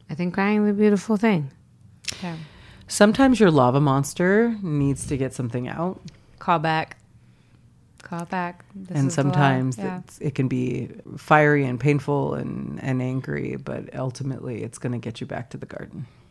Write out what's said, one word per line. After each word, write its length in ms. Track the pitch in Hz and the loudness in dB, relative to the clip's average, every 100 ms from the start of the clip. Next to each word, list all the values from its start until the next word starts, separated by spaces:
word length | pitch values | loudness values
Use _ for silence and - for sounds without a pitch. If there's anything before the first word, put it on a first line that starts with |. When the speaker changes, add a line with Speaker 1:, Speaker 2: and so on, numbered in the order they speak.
| - | -12
Speaker 1:
I 60 | |
think 180 | 151 175 | -6 -4
crying 300 | 175 196 214 | 0 2 2
is 60 | 208 | 2
a 20 | |
beautiful 440 | 202 214 202 - 208 | 4 4 4 2 0
thing. 320 | 226 185 139 - _ _ - - - - | 2 2 0 -10 _ _ -20 -16 -12 -10
Speaker 2:
Yeah. 140 | 180 160 156 - - - - | -8 -10 -14 -20 -20 -20 -4
Speaker 3:
Sometimes 520 | - 208 220 269 226 | 4 6 6 6 6
your 100 | 208 | 6
lava 300 | 151 123 135 | 8 6 6
monster 760 | 147 135 135 - 180 202 233 220 | 4 2 0 0 2 4 2 0
needs 440 | 190 147 139 135 - | -2 0 0 0 -4
to 80 | 139 | -4
get 160 | 135 | -4
something 340 | - 127 123 123 | -4 -4 -4 -6
out. 320 | - 175 - - - _ - | -4 -6 -6 -14 -20 _ -8
Speaker 2:
Call 200 | - 170 | 0 0
back. 380 | 160 160 - - _ _ _ _ _ _ _ _ _ _ | 2 -2 -4 -10 _ _ _ _ _ _ _ _ _ _
Call 220 | - 170 | -12 -10
back. 400 | 170 185 175 180 - | -8 -6 -6 -10 -18
This 220 | 196 185 151 | -18 -6 -2
Speaker 3:
And 120 | 135 | 0
Speaker 2:
is 80 | - | 0
the 80 | |
love. 100 | 139 | 0
Speaker 3:
sometimes 420 | 143 139 131 131 117 | 4 4 2 0 -4
Speaker 2:
Yeah. 220 | 190 185 | -6 -8
Speaker 3:
it's, 200 | - - | -12 -8
it 140 | 151 | -6
can 140 | - 127 | -2 -2
be 400 | 127 127 131 117 - - - | -2 -4 -4 -8 -12 -16 -8
fiery 480 | - 151 147 147 135 | 2 4 6 4 0
and 120 | 123 | 0
painful 560 | 143 147 143 143 139 | 2 2 0 -2 -2
and, 440 | 143 139 - - - | -4 -6 -8 -10 -8
and 200 | 139 127 | -4 -4
angry, 540 | 127 131 127 143 127 135 | -2 -6 -6 -6 -6 -8
but 380 | 135 127 - | -8 -10 -10
ultimately 680 | 131 131 123 135 123 127 110 | -8 -6 -6 -6 -6 -8 -8
it's 160 | 113 - | -10 -8
gonna 200 | 131 120 | -6 -6
get 220 | 117 113 | -8 -10
you 60 | 123 | -10
back 240 | - 117 | -10 -10
to 80 | - | -14
the 80 | - | -14
garden. 400 | - - - 120 _ _ | -14 -14 -14 -14 _ _